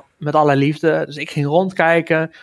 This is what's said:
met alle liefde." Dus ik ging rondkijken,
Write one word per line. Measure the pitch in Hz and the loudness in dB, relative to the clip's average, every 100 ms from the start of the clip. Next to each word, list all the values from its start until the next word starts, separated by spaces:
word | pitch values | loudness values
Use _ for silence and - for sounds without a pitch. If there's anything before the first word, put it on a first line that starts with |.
| - _ | -10 _
met | 151 | -2
alle | 151 151 139 | 2 2 2
liefde." | 143 151 160 156 147 | 0 0 0 0 -4
Dus | 147 | -10
ik | 156 | -8
ging | 156 143 | -4 0
rondkijken, | 165 190 185 165 165 165 160 160 - | 0 0 0 2 2 0 -2 -4 -10